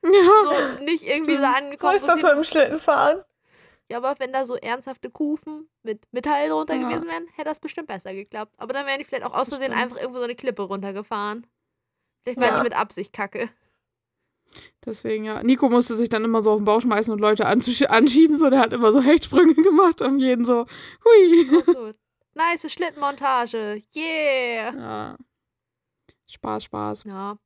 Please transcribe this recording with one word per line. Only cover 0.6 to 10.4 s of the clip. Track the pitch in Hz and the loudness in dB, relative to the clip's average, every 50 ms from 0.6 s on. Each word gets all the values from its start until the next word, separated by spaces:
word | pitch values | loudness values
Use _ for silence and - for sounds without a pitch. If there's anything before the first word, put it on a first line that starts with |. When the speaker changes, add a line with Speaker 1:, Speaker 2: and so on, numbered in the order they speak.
| 302 277 262 - 277 | -2 -4 -6 -8 -6
Speaker 2:
nicht | 294 339 320 - | -4 -4 -4 -2
irgendwie | - 277 294 320 302 320 277 | -4 -4 -4 -2 -2 -2 0
Speaker 1:
Stimmt. | 277 | 2
Speaker 2:
da | 269 | 0
Speaker 3:
So | 247 262 285 | 0 0 -2
Speaker 2:
angekommen, | 285 285 294 - 349 370 | -6 -14 -4 -2 0 0
Speaker 3:
ist | 403 - | 0 2
Speaker 2:
wo | - | 2
Speaker 3:
das | 349 320 | 0 2
Speaker 2:
sie | 320 | 4
Speaker 3:
mit | 349 294 | 2 2
dem | 285 320 | 2 0
Schlitten | - - 311 277 - - 320 | -2 0 0 0 0 0 -6
fahren. | - - 294 277 277 285 311 370 - _ _ _ _ _ _ _ _ _ _ _ _ _ | -2 0 0 2 2 0 0 -2 -4 _ _ _ _ _ _ _ _ _ _ _ _ _
Speaker 2:
Ja, | 233 233 | -12 -6
aber | 240 262 285 _ | -6 -6 -6 _
wenn | 269 254 | -8 -6
da | 262 262 269 | -6 -6 -6
so | 240 247 | -4 -8
ernsthafte | - - 226 233 254 - - 254 _ _ 247 | -10 -8 -8 -10 -10 -10 -14 -18 _ _ -18
Kufen | _ - 302 294 302 311 _ - 311 302 320 _ _ _ | _ -6 -6 -4 -4 -6 _ -14 -18 -18 -18 _ _ _
mit | _ 226 214 214 _ _ | _ -12 -12 -12 _ _
Metall | - 247 240 302 302 285 294 311 | -12 -8 -4 -4 -2 -2 -2 -2
drunter | 311 311 311 311 320 | -4 -4 -4 -4 -6
Speaker 1:
Ja. | 262 254 254 | -6 -4 -6
Speaker 2:
gewesen | - 330 320 339 | -6 -8 -8 -8
wären, | 330 330 339 339 _ | -10 -12 -12 -14 _
hätte | - 302 302 | -12 -10 -10
das | 311 - | -10 -10
bestimmt | _ 311 - - 320 302 | _ -14 -12 -12 -12 -12
besser | 214 190 _ 196 190 | -14 -14 _ -14 -14
geklappt. | 196 202 _ - 220 214 214 _ _ | -14 -16 _ -14 -14 -14 _ _ _
Aber | - 226 254 | -10 -6 -6
dann | 277 285 | -6 -4
wären | 277 269 269 | -4 -6 -6
die | 294 | -6
vielleicht | _ - 254 - | _ -10 -8 -8
auch | 247 - | -6 -4
aus | - 269 247 | -4 -4 -4
Speaker 1:
Das | 277 269 | -6 -8
Speaker 2:
Versehen | 262 262 240 | -6 -6 -4
Speaker 1:
stimmt. | - | -4
Speaker 2:
einfach | 240 254 247 - | -4 -4 -6 -10
irgendwo | - 262 247 254 | -10 -10 -8 -8
so | 247 | -8
eine | 240 240 | -8 -8
Klippe | 240 | -8